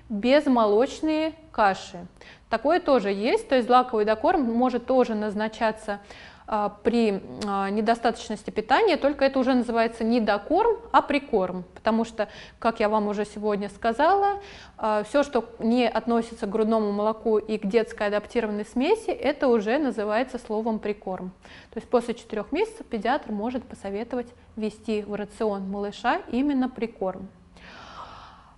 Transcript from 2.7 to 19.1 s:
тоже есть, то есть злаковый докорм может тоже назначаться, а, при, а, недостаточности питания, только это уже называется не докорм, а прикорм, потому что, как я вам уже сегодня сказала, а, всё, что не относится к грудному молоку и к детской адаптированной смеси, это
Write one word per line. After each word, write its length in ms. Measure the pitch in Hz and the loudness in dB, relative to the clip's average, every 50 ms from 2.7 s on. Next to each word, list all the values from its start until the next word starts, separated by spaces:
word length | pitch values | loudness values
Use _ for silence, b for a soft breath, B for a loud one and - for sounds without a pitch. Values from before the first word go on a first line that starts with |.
| 330 359 | 2 2
тоже 320 | 359 - 277 247 196 202 | 4 4 2 4 4 2
есть, 380 | 202 190 202 254 359 440 - - | -2 0 0 0 0 0 0 2
то 60 | 277 | 2
есть 120 | 254 233 208 | 2 4 6
злаковый 380 | 247 254 254 254 240 220 214 | 4 4 4 4 0 0 2
докорм 380 | 208 220 220 - 302 370 359 269 | 2 0 2 2 2 2 2 0
может 420 | 226 226 233 247 254 247 240 240 | 0 0 2 0 0 0 -2 -2
тоже 280 | - 262 262 247 - 226 | 2 2 2 4 2 0
назначаться, 840 | 208 208 214 202 208 214 220 220 - 240 220 214 220 - - 202 202 202 B B B B B B B B B | -4 -4 -4 -4 -4 -4 -4 -4 -2 -2 -2 -2 -4 -6 -8 -8 -8 -8 B B B B B B B B B
а, 220 | - 214 208 202 | -2 -2 -2 -2
при, 540 | 196 - - 240 214 233 233 214 202 190 - - 127 127 214 208 | -4 -2 -2 2 2 4 4 2 2 0 -4 -10 -12 -8 -6 -4
а, 240 | 196 196 196 196 | -2 -2 -2 -2
недостаточности 800 | 202 214 220 220 233 233 240 240 220 - - - 220 202 - - | -2 0 2 2 0 2 2 -2 -2 -2 -6 -10 -10 -8 -8 -8
питания, 460 | 190 - 214 - 262 330 453 427 320 269 | -6 -6 0 2 2 4 4 4 2 4
только 280 | 269 269 294 285 277 | 2 0 0 2 0
это 140 | 269 269 269 | 2 2 2
уже 160 | 254 247 269 | 2 4 2
называется 480 | 254 233 233 226 233 226 233 233 - 233 | 2 2 0 0 0 0 0 0 -2 -2
не 160 | 220 233 247 | 0 2 2
докорм, 580 | 220 214 202 208 208 - 294 359 427 466 440 - - - | 2 2 0 0 0 0 2 2 4 2 2 0 -4 4
а 100 | - 285 | 4 4
прикорм, 640 | 302 - 277 285 277 - - 208 185 180 175 185 180 - - | 4 4 0 0 0 0 0 0 0 0 -4 -8 -10 -12 -18
потому 320 | - - - 220 220 226 | -4 0 0 2 2 0
что, 220 | - - - 208 202 B B B B B B | -2 -2 -6 -6 -6 B B B B B B
как 200 | - 233 226 - | -2 -2 0 2
я 80 | 226 208 | 0 2
вам 200 | 214 214 208 208 | 2 2 0 0
уже 180 | 208 202 208 | -2 -2 -4
сегодня 420 | 208 - 214 208 214 208 196 202 202 | -6 -6 -4 -2 -2 -2 -2 -4 -6
сказала, 720 | 196 - - 233 226 233 285 330 381 403 392 403 403 403 403 B B B B B B - | -10 -4 -2 -2 2 4 4 4 4 4 4 2 0 -2 -8 B B B B B B -6
а, 240 | - 220 214 214 208 214 | -2 0 0 0 -2 0
всё, 140 | - 285 285 | 2 2 2
что 220 | 285 - 240 226 - - - | 2 0 -2 -2 -2 -10 -4
не 320 | - 226 233 247 247 226 | 0 2 2 4 2 2
относится 560 | - 220 220 240 233 233 226 233 233 - - | 0 0 0 2 0 0 0 -2 -6 -8 -8
к 60 | 202 | -4
грудному 400 | 190 220 220 214 226 220 214 202 | 0 0 2 2 2 2 2 0
молоку 480 | 202 202 208 220 220 220 - 233 220 214 | 0 0 0 0 -2 0 0 2 2 2
и 180 | 202 - 214 214 | 2 0 -4 -4
к 80 | - | -2
детской 400 | 196 196 233 226 233 - - 214 | 2 2 2 2 2 -4 -4 -2
адаптированной 600 | 208 202 208 208 - - 240 220 214 208 208 214 | 0 0 -2 -4 -2 -4 -2 -2 -2 -4 -6 -6
смеси, 440 | - - 240 254 320 440 440 - | -4 -2 0 2 2 2 2 2
это 380 | - | -6